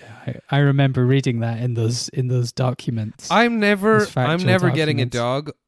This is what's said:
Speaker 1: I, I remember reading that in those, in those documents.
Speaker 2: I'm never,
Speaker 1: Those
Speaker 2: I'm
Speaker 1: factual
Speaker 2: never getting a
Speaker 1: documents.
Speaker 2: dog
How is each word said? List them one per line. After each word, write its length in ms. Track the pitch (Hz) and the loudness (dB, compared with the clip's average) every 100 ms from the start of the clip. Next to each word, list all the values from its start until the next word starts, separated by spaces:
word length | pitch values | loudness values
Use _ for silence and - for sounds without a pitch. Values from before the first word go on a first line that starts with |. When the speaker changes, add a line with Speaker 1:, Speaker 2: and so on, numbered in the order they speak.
| - 110 - | -18 -14 -12
Speaker 1:
I, 80 | 120 - | -12 -2
I 80 | 139 | 2
remember 480 | 143 139 139 127 123 | 4 4 2 2 2
reading 340 | 135 135 120 | 2 0 -2
that 200 | 113 117 | -4 -4
in 140 | 123 | -4
those, 340 | 117 113 120 - | -2 -2 -2 -6
in 180 | 156 127 | -4 -2
those 220 | 127 120 | -2 -4
documents. 800 | - 127 127 - 113 107 - - | -2 -4 -2 -6 -6 -6 -10 -2
Speaker 2:
I'm 300 | 180 240 233 | 2 2 2
never, 400 | 208 208 202 214 | 0 2 2 2
Speaker 1:
Those 80 | 208 - | 2 0
Speaker 2:
I'm 220 | 127 165 | 0 0
Speaker 1:
factual 60 | 185 | 2
Speaker 2:
never 240 | 185 180 | 2 2
getting 300 | 139 156 131 | 2 0 0
a 60 | 123 | -2
Speaker 1:
documents. 100 | 120 120 131 151 | -2 -2 -4 -6
Speaker 2:
dog 100 | - | -14